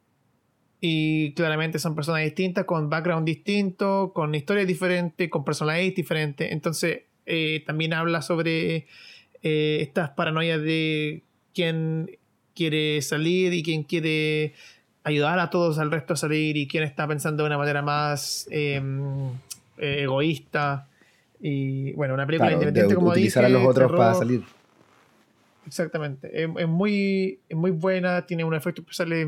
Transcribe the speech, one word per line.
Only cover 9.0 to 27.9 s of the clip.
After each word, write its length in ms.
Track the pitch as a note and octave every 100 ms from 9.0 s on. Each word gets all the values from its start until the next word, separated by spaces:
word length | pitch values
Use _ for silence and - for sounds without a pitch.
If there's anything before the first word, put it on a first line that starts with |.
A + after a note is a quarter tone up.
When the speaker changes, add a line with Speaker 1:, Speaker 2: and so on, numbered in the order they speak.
| - - _ -
Speaker 1:
eh, 360 | D#3+ D#3 D3+ D3+
estas 300 | D3+ F#3+ D#3
paranoias 500 | - D#3+ D#3+ E3 D#3+
de 600 | D#3 D#3+ D#3 D#3 D3+ D#3 _ _ _
quién 560 | - E3+ D#3+ D#3+ D#3+ E3 - _ _ _
quiere 460 | - D#3+ D#3 D3+ D3+
salir 540 | C#3 D3+ D#3+ F3+ F#3
y 80 | F3
quién 220 | D#3 D#3
quiere 680 | D3 E3+ D#3 D#3 D#3 D#3 D3+ - - - _ _
ayudar 340 | D3+ D3 D3 F3+
a 100 | E3+
todos 300 | F3+ E3+ D#3
al 120 | D3+
resto 220 | D#3+ -
a 40 | D#3+
salir 400 | D3+ D#3 D#3 D3+
y 120 | C#3
quién 160 | E3
está 240 | D3+ - D3+
pensando 360 | D3+ D#3 D3+
de 20 | D3+
una 100 | C#3+
manera 240 | D3 C#3+
más, 640 | D3 D3 D3 C#3+ - - -
em, 800 | D3+ D3 C#3 C3+ C3+ C#3 C#3 C3+ B2+ - - _ -
eh, 240 | C#3+ C#3+
egoísta. 840 | C#3 C3+ D#3 C#3+ - D#3 C#3+ C#3 - _ _ _ _ -
Y, 520 | F3+ C#3 C3+ C3+ C3+
bueno, 200 | D3 C#3
una 140 | C3 C#3
película 240 | D#3+ -
Speaker 2:
Claro, 100 | E2+
de 40 | -
Speaker 1:
independiente, 280 | - -
Speaker 2:
ut-, 40 | -
Speaker 1:
como 140 | F2
Speaker 2:
utilizar 320 | - A2 B2+
Speaker 1:
dije, 120 | B2 B2+
Speaker 2:
a 20 |
los 100 | B2+
otros 220 | B2+ B2+
para 200 | E3+ A2+
Speaker 1:
terror. 60 | A2+
Speaker 2:
salir. 260 | A#2 A#2+ - - _ _ _ _ _ _ _ _ _ _ -
Speaker 1:
Exactamente. 760 | D#3+ D#3+ D#3+ D3 C3+ - -
Es, 80 | E3 E3
es 120 | E3
muy, 680 | E3+ G#3 G3+ G3 F#3+ F#3+ - -
es 80 | D#3+
muy 140 | F3+
buena, 560 | E3+ F#3+